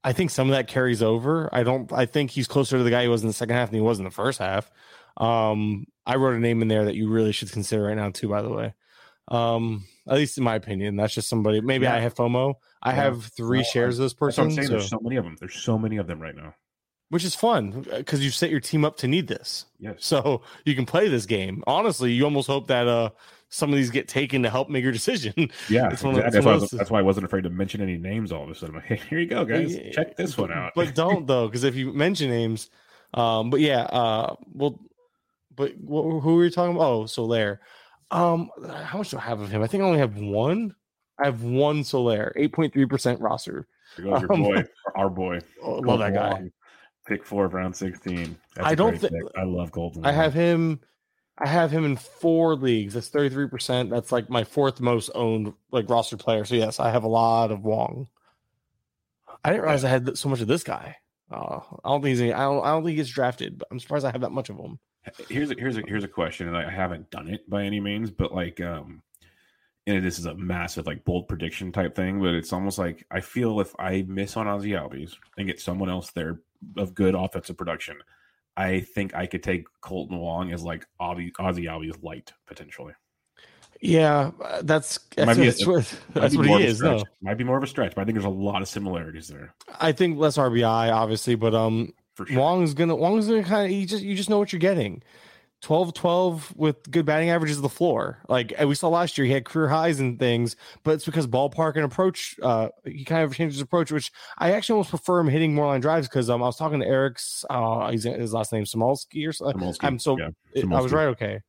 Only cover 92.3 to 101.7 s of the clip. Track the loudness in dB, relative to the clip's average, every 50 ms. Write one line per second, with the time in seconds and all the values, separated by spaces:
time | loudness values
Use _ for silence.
92.3 | 2 2 4 4 4 2 2 0 0 0 0 0 2 2 2 2 2 2 2 2
93.3 | 0 0 2 0 0 0 0 0 0 -2 -2 -4 -4 -6 -4 -4 -4 -4 0 0
94.3 | 2 2 2 0 0 2 2 2 2 2 0 -2 -4 -10 -16 _ -20 -20 -20 -20
95.3 | -20 -20 _ _ _ _ -2 2 2 2 2 0 -4 -2 0 2 2 4 2 2
96.3 | 0 -2 -10 -14 -4 0 0 0 0 -2 -8 0 0 2 2 4 2 2 4 2
97.3 | 2 2 2 0 -2 -2 -2 -4 0 0 2 2 2 0 -2 -4 -6 -10 -2 0
98.3 | 0 0 0 -2 0 0 2 2 2 2 2 2 2 2 2 0 0 0 2 2
99.3 | 2 2 0 -2 0 0 2 4 4 4 2 2 2 2 0 -2 0 0 2 2
100.3 | 4 2 2 0 -2 _ -18 -20 -20 -6 _ 0 0 0 0 -2 -2 0 0 2
101.3 | 2 2 0 0 0 0 -2 0